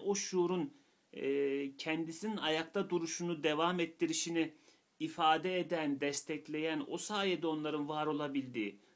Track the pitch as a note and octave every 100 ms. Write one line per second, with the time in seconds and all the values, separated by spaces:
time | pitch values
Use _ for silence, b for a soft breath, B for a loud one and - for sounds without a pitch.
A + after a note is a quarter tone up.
0 | F#3+ G3 - F#3 F3 F#3 C#3+ B B B
1 | _ - C3 C#3 C#3 C#3 C#3 C3+ D#3+ D#3+
2 | D#3+ - G#3+ G#3 D#3 D#3 E3 G3+ F#3+ F3
3 | E3 - F3 E3 D3+ D3+ E3+ F3+ E3 -
4 | E3 D#3+ E3+ E3 D#3 B B B _ -
5 | D#3 E3 D#3+ D#3+ F3 F#3 D#3 E3+ D3+ C#3
6 | C#3+ C#3+ - D3+ D3+ D3+ D#3+ D#3 - E3+
7 | - G#3 G3 F3 E3 D#3 D3+ D3+ D3 D3+
8 | D3+ D3 D3 C#3 B2+ A#2+ G#2 G2 B